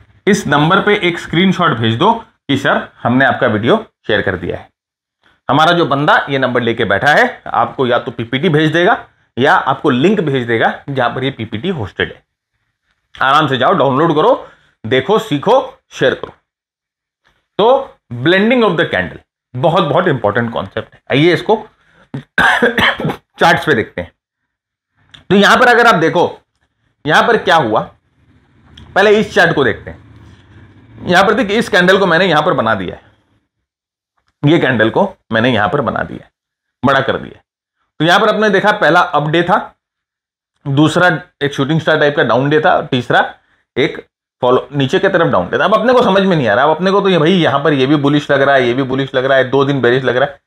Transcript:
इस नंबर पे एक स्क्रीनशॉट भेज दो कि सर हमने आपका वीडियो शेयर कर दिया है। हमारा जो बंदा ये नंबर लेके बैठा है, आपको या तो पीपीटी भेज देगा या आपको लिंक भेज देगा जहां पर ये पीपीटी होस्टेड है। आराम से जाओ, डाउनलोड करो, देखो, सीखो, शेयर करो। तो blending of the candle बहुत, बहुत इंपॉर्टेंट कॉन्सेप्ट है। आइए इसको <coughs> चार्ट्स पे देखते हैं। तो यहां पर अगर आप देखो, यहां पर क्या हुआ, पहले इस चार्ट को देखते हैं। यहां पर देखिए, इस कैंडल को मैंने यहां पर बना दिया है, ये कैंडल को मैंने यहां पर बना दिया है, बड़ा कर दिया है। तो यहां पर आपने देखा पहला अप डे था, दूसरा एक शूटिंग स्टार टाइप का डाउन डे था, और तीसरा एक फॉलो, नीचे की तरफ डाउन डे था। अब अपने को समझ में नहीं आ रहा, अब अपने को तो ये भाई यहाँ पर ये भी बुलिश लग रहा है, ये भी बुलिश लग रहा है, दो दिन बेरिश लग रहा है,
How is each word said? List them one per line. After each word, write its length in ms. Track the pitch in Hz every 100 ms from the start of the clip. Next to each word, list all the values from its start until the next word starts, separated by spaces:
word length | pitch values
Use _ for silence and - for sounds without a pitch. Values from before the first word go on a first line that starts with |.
| _ _ -
इस 200 | 208 -
नंबर 340 | 147 151 190
पे 140 | 196 208 175
एक 100 | 170
स्क्रीनशॉट 520 | - 156 190 175 170
भेज 240 | 123 113
दो 180 | 113 185 226 - _ -
कि 80 | 135
सर 320 | 143 214 - _
हमने 220 | 123 127
आपका 220 | 135 117 123
वीडियो 300 | 107 113 214 233 _ -
शेयर 140 | 104
कर 140 | 98 92
दिया 200 | 85 87
है। 120 | - _ _ _ _ _ _ _ -
हमारा 240 | 135 160
जो 140 | 170 160
बंदा 280 | 139 151 226 -
ये 80 | 139
नंबर 240 | 127 123
लेके 220 | 117 117
बैठा 280 | 107 98 131
है, 300 | 160 247 - -
आपको 400 | - 117 - 127
या 120 | 120
तो 120 | 117
पीपीटी 380 | 120 113 131 180
भेज 220 | 151 156
देगा 240 | 160 180 240 - _ _ -
या 180 | 135
आपको 360 | 185 - 135 151
लिंक 300 | 123 160 214
भेज 260 | 156 135 117
देगा 260 | 117 175 208 -
जहां 220 | 135 120
पर 100 | 113
ये 60 | 131
पीपीटी 380 | 135 110 107 160
होस्टेड 420 | 170 101 - 87
है। 100 | - _ _ _ _ _ _ _ _ _
आराम 340 | - 131 143 151
से 80 | 131
जाओ, 160 | 131
डाउनलोड 420 | 190 131 131 165
करो, 320 | 151 190 285 - _ _ _
देखो, 340 | 110 127 - 208
सीखो, 600 | 220 147 156 254 262 - _
शेयर 220 | - 135
करो। 180 | - - - _ _ _ _ _ _ _ _ _ _ _ -
तो 400 | 214 269 - - -
blending 500 | 120 135 190 214 254
of 140 | 214 165
the 100 | 156
candle 280 | 95 87 - _ _ _
बहुत, 280 | 123 156 165
बहुत 260 | 165 139 -
इंपॉर्टेंट 440 | 135 101 107 117
कॉन्सेप्ट 420 | 78 95 - -
है। 60 | - -
आइए 220 | 127 160
इसको 220 | 165 - 220 - _ _ _ _
<coughs> 20 | - - - - - 240 233 - - - - _ -
चार्ट्स 280 | 175 170 -
पे 80 |
देखते 280 | 127 101 -
हैं। 100 | 90 _ _ _ _ _ _ _ _ _ _ - -
तो 60 | 202
यहां 200 | 190 220
पर 120 | 247
अगर 180 | 233 240
आप 80 |
देखो, 360 | 202 160 175 139 - _ _ _ _ _ _
यहां 220 | - 175 202
पर 100 | 214
क्या 200 | - 165
हुआ, 240 | 120 110 - - _ _ _ _ _ _ _ - -
पहले 160 | 175 202
इस 240 | 208 208
चार्ट 200 | - 170
को 100 | 151
देखते 260 | 127 98 -
हैं। 1160 | 82 - - - - _ - - - - - 139
यहां 180 | 175
पर 100 | 196
देखिए, 240 | 214 214 208
इस 100 | -
कैंडल 300 | 190 180 196
को 80 | 185
मैंने 200 | 165 190
यहां 160 | 151
पर 100 | 151
बना 220 | 127 113
दिया 200 | 107 87
है, 80 | - - _ _ _ _ _ _ _ _ _ _ _ _ _
ये 160 | 147 165
कैंडल 320 | 139 123 110
को 140 | 139 196 - -
मैंने 180 | 113 120
यहां 180 | 113 104
पर 120 | 139
बना 220 | 117 -
दिया 220 | 80 62
है, 60 | - _ _ _ _ _
बड़ा 180 | 127 135
कर 160 | 123 87
दिया 200 | - -
है। 60 | _ _ _ _ _ -
तो 40 |
यहां 160 | 156 190
पर 80 | 220
आपने 220 | 196 214
देखा 220 | 190 196
पहला 280 | 202 151 175
अप 280 | 165 147 151
डे 140 | 165
था, 160 | 175 214 - - _ _ _ _ _ _ _ _ 143
दूसरा 420 | 139 156 - 180 160 - -
एक 120 | 143
शूटिंग 260 | 143 135 160
स्टार 200 | 156 156
टाइप 160 | 147 147
का 60 |
डाउन 280 | 104 113 139
डे 100 | 151
था, 140 | - 80
और 100 | -
तीसरा 480 | - - 165 214 - _ _ _ -
एक 280 | 151 - - _ _ _
फॉलो, 260 | 127 123 -
नीचे 260 | 143 135 185
की 100 | -
तरफ 240 | 185 127
डाउन 160 | 123 123
डे 80 | 113
था। 60 |
अब 100 | 160
अपने 180 | 208 220
को 100 | 247
समझ 200 | 180 190
में 140 | 190 165
नहीं 120 | 117
आ 60 |
रहा, 100 | 104
अब 60 | 143
अपने 200 | 156 185
को 100 | 196
तो 80 | 190
ये 100 | 180
भाई 140 | 151
यहाँ 300 | 190 151 139
पर 80 | 160
ये 140 | 143 131
भी 100 | 151
बुलिश 340 | 139 147 -
लग 120 | 139
रहा 120 | 135
है, 120 | 135 123
ये 80 |
भी 80 | 123
बुलिश 320 | 131 131 135
लग 100 | 131
रहा 140 | 131 135
है, 100 | 131
दो 140 | 131
दिन 160 | 139 139
बेरिश 240 | 120 127
लग 120 | 127 120
रहा 120 | 143
है, 120 | -